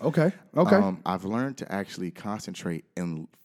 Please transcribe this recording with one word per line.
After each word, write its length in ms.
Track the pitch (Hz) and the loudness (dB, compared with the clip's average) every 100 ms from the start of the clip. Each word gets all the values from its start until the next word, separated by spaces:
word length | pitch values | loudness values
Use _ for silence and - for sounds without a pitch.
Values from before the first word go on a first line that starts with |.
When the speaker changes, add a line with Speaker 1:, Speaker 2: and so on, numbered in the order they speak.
Speaker 1:
Okay, 320 | 143 165 160 - - 143 | 0 4 2 0 -2 2
okay. 200 | 180 202 | 6 6
Speaker 2:
Um, 240 | 139 92 | 6 0
I've 200 | - 92 | -2 -2
learned 340 | 98 117 135 131 | -2 -2 -2 -6
to 120 | - | -6
actually 380 | 98 95 - 90 | -6 -6 -6 -8
concentrate 760 | - 104 107 - 92 87 80 - - | -6 -8 -8 -8 -8 -6 -6 -8 -6
and 320 | 87 80 - _ | -6 -6 -10 _